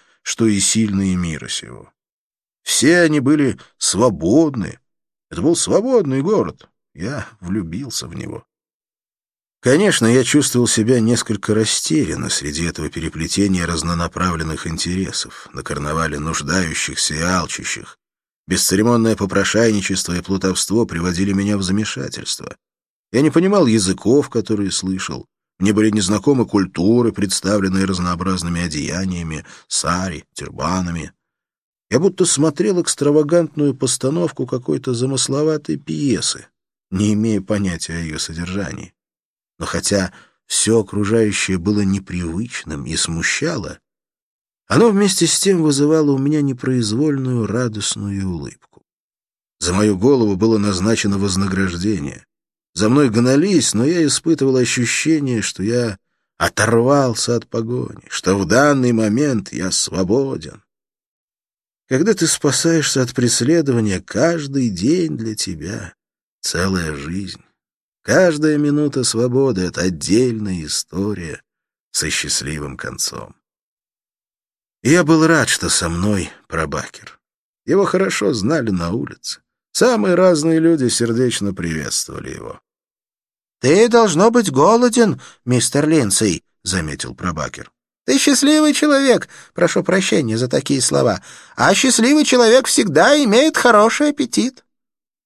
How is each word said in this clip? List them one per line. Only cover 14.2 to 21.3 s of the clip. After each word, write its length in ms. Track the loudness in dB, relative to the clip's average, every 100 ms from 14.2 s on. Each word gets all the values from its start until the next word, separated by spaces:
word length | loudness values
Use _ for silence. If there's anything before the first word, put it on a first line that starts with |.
| -4 -4 -6 -6 -8
интересов, 800 | -8 -6 -4 -4 -6 -10 -14 -18
на 120 | -14
карнавале 560 | -10 -8 -4 -4 -4 -4
нуждающихся 920 | -6 -6 -2 -2 -2 -4 -6 -6 -6
и 60 | -4
алчущих. 800 | -2 -2 -4 -8 -10 -10 -14 -20 _ _ _ _ -6
Бесцеремонное 680 | -2 0 2 2 2 2 0
попрошайничество 1000 | 0 0 0 2 2 2 -2 -4 -4 -6
и 60 |
плутовство 640 | -4 -4 -2 -4 -2 0
приводили 480 | -2 -2 -4 -2 -2